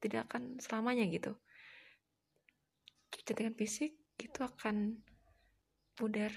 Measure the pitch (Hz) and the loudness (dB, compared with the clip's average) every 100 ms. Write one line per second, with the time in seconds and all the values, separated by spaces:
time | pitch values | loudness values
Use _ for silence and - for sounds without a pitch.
0 | 214 226 226 240 247 254 - 220 226 247 | -2 0 -2 -4 -4 -8 -2 0 4 4
1 | 202 170 190 208 _ - - - - - | 4 4 0 -4 _ -20 -20 -20 -20 -20
2 | _ _ _ _ _ _ _ _ - - | _ _ _ _ _ _ _ _ -20 -20
3 | _ - - 220 226 226 214 - 302 - | _ -12 -4 0 0 2 0 2 -2 -2
4 | _ - 233 - 254 - 220 208 208 226 | _ -12 -10 -4 -4 -2 0 2 2 0
5 | - - _ _ _ _ _ _ _ - | -10 -20 _ _ _ _ _ _ _ -2
6 | 220 214 214 | 0 2 0